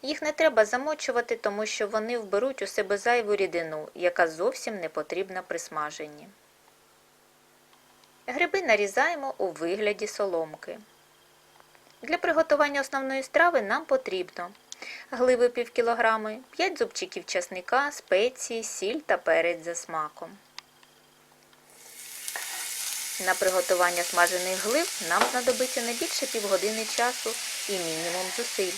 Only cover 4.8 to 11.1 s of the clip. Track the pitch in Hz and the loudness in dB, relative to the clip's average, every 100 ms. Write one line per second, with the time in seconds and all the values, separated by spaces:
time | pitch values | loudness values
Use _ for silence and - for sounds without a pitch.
4.8 | 160 - 151 170 190 185 185 170 - 156 | -6 -6 -4 -4 -4 -8 -6 -8 -6 -6
5.8 | 151 151 151 147 156 - _ _ _ _ | -6 -6 -12 -14 -20 -20 _ _ _ _
6.8 | _ _ _ _ _ _ _ _ _ _ | _ _ _ _ _ _ _ _ _ _
7.8 | _ _ _ _ - 254 349 392 339 214 | _ _ _ _ -8 -2 0 2 4 4
8.8 | 202 214 302 330 269 - 196 147 170 202 | 4 2 2 0 -6 -4 -4 -2 -2 0
9.8 | 208 208 208 - 202 170 160 - - 175 | 0 0 -6 -2 -2 0 -4 -8 -12 -14
10.8 | - _ _ | -16 _ _